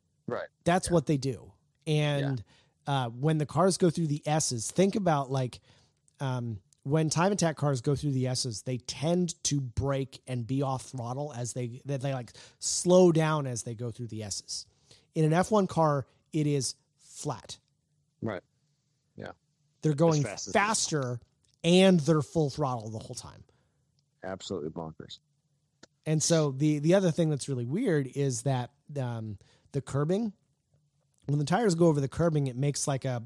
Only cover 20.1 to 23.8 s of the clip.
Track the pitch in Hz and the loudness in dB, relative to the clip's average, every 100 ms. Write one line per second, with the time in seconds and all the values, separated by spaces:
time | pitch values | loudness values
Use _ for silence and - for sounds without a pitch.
20.1 | 156 123 95 - 196 208 214 - 156 127 | 4 0 -6 -4 0 2 0 0 -2 -4
21.1 | 123 - _ _ _ 165 180 190 180 139 | -6 -12 _ _ _ 4 8 8 6 4
22.1 | 156 139 170 147 135 143 123 110 107 - | 2 2 0 0 0 -4 -4 -8 -10 -12
23.1 | 123 - - - _ _ _ | -14 -16 -20 -20 _ _ _